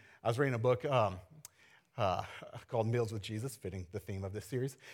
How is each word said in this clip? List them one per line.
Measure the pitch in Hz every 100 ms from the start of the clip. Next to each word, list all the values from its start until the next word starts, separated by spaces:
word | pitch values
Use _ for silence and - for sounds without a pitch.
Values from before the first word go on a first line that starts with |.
| - -
I | 110
was | 117
reading | 143 120
a |
book, | 123 123 151
um, | 131 104 92 - - - _ - - _ -
uh, | 101 90 - - - - -
called | 120 113
Meals | 120 110
with | 110
Jesus, | 98 107 131 -
fitting | 95 95 85
the | 104
theme | - 98
of | 98
this | 104 -
series. | 127 135 - -